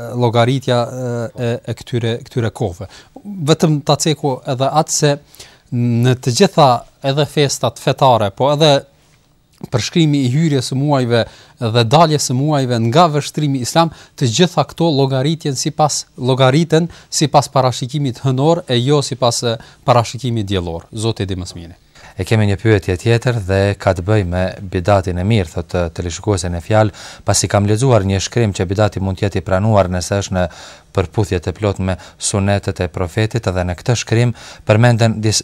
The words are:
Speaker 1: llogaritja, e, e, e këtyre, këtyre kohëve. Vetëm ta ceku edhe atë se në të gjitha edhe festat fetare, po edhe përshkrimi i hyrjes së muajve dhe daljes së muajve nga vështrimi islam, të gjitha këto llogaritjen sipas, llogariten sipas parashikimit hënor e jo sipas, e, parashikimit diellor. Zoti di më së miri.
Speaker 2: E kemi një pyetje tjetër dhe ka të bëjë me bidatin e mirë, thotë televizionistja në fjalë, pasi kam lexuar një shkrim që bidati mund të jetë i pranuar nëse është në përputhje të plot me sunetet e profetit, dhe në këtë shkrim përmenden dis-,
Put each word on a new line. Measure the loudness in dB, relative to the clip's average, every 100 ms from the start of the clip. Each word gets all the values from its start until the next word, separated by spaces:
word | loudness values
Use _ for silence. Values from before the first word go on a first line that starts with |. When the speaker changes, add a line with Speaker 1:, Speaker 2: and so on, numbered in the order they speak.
| -8
Speaker 1:
llogaritja, | -2 2 4 2 2 0 0
e, | -2 -4 -6 -4 -6
e, | -6 -6 -6 -6
e | -10
këtyre, | -6 -4 -4 -6
këtyre | -6 -4 -4
kohëve. | -4 -6 -6 -14 -16 -20 -20 -14 -6 0
Vetëm | 2 2 0
ta | 0 0
ceku | 0 -2 -4 -4 -6
edhe | -4 0
atë | 0 0 0
se | 0 -2 -8 -20 -20 _ _
në | -2 0 2 2 2
të | 0 2
gjitha | 2 4 4 2 -4 _
edhe | -4 -2 -2
festat | 0 -2 -2 -4 -4
fetare, | -4 2 4 4 2
po | 0 -2
edhe | 2 4 2 0 _ _ _ _ _ _ _ -6
përshkrimi | -4 -2 2 2 2 0
i |
hyrjes | 0 0 0 -2
së | -2
muajve | 0 0 2 0 0 -8 -20 _ -2
dhe | 0 4
daljes | 4 4 2 -2
së | -2
muajve | 0 0 0 0 2
nga | 4 4
vështrimi | 2 -4 -4 -2 -2
islam, | 0 0 0 -2 -18 -4
të | -2 2
gjitha | 0 0 -2
këto | -2 0
llogaritjen | 2 0 0 -2 -2 -4 -4
sipas, | -4 0 0 0 -8 -6
llogariten | -2 2 4 2 2 0 0 -6 -10
sipas | -4 0 2 2
parashikimit | 0 0 -2 -6 -4 -4 -2 -2
hënor | 0 2 0 0
e | -2
jo | 2 0
sipas, | 0 -2 -2 0
e, | -4 -6 -10 -6 0
parashikimit | 2 0 -4 -4 -4 -2
diellor. | -2 -4 -8 -12
Zoti | -6 -4 -4 -6
di | -6
më | -8
së | -14
miri. | -18 -20 _ -20 -14
Speaker 2:
E | -10 0
kemi | 2 2
një | 0
pyetje | 2 2 2 -2
tjetër | 0 0 0 -4
dhe | 0 0 0 0
ka | 0 0
të | 0
bëjë | 0 0
me | -2 -4 -6 -8
bidatin | -4 2 2 2 -2
e | 0
mirë, | 0 0
thotë | -6 -6 -4 -4 -6
televizionistja | -8 -6 -2 -2 -2
në | -6
fjalë, | 0 2 2 -2 -16 -8 -2
pasi | -2 2
kam | 2 2
lexuar | 2 2 2 2
një | -2
shkrim | -2 0 0
që | 0 -2
bidati | 0 0 0
mund | -4 -2
të | -4
jetë | -4
i | -2
pranuar | 0 2 4 2
nëse | -2 -2 -4
është | -2 -2
në | -2 -6 -20 -20 _
përputhje | -4 -2 -2 -2 -2
të | -4 -4
plot | -4 -2
me | -4 -4 -10 -12
sunetet | -6 -2 0 0 -2 -4 -6
e |
profetit, | -4 -4 -2 -2 -2 -2
dhe | -2 -4
në | -4
këtë | -2 -2
shkrim | 0 0 0 -2 -12 -8 2
përmenden | 4 4 4 2 0 -2
dis-, | -2